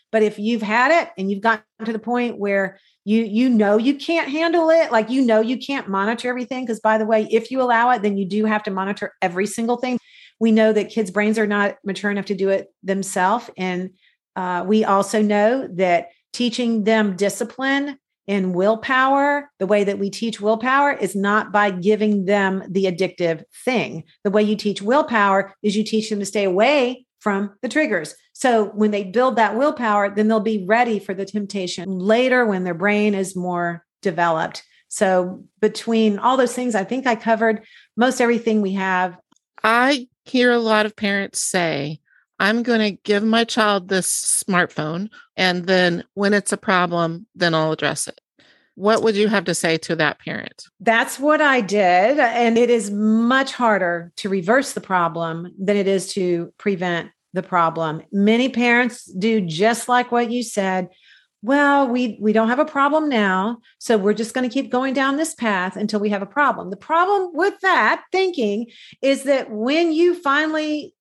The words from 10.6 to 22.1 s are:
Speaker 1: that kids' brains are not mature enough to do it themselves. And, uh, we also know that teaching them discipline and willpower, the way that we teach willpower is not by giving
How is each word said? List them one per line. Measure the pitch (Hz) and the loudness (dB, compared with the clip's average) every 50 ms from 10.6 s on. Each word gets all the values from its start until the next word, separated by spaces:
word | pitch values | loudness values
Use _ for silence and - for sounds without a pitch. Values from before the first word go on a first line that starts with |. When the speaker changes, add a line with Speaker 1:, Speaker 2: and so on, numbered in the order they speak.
| 220 220 214 | 6 4 4
Speaker 1:
that | 214 208 214 | 2 0 -2
kids' | - 240 214 185 | -2 -4 -4 -2
brains | 180 208 208 214 220 226 | -2 0 0 0 2 0
are | 214 202 | 0 0
not | 208 208 202 202 - - - | 0 0 0 0 -2 -4 -8
mature | 202 190 - - 208 | -8 -6 -4 -4 -4
enough | 202 202 196 | -4 -4 -4
to | - 208 | -4 -4
do | 180 196 196 | -2 0 0
it | 190 190 - - _ _ - | 0 0 -2 -6 _ _ -6
themselves. | 185 196 196 190 190 - 196 180 185 214 247 - - - - | -4 -4 -4 -4 -4 -2 0 2 2 2 0 -2 -8 -10 -6
And, | 185 185 180 180 185 180 - _ _ _ _ _ _ _ _ | -6 -4 -4 -4 -6 -8 -12 _ _ _ _ _ _ _ _
uh, | 190 185 180 180 175 180 185 | -8 -6 -4 -4 -4 0 2
we | 214 220 220 | 2 2 4
also | - 196 196 196 202 - 214 | 4 2 2 2 0 0 0
know | 214 208 208 208 208 220 254 269 - - 190 | 2 2 2 2 2 2 2 0 -2 -6 -4
that | 165 190 180 175 170 170 - - _ _ _ - | 0 2 2 2 2 0 -4 -12 _ _ _ -6
teaching | - 240 240 233 - 247 233 226 220 196 | -4 -4 -2 -2 -2 -2 -2 0 0 2
them | 214 220 220 214 208 185 | 2 2 2 2 0 0
discipline | 175 202 196 196 - 233 226 - - 262 269 269 277 285 285 277 - _ _ _ _ _ | 0 -2 -2 -2 -2 -6 -8 -6 -6 -2 -2 -2 -2 -2 -4 -8 -12 _ _ _ _ _
and | - 202 202 190 185 175 | -4 -2 -2 0 0 0
willpower, | 175 190 208 226 220 226 - 262 262 262 269 277 277 277 285 285 285 285 - _ - | 2 2 2 0 0 -2 -2 0 2 2 4 2 2 2 2 0 0 -4 -8 _ -6
the | 196 185 | -2 0
way | 208 208 202 | 2 2 2
that | 196 202 202 | 0 0 -2
we | 196 196 | -4 -4
teach | - - 226 226 220 - | -4 -4 -6 -6 -6 -2
willpower | 202 208 226 220 220 262 262 277 285 285 277 | 0 0 0 0 0 0 2 2 2 2 0
is | - 208 185 - | 0 -2 -4 -2
not | 196 196 202 208 214 - 190 | -2 0 0 0 0 0 0
by | 190 208 208 208 | 0 2 2 2
giving | 185 180 170 202 214 196 214 214 | 0 0 0 0 2 2 2 2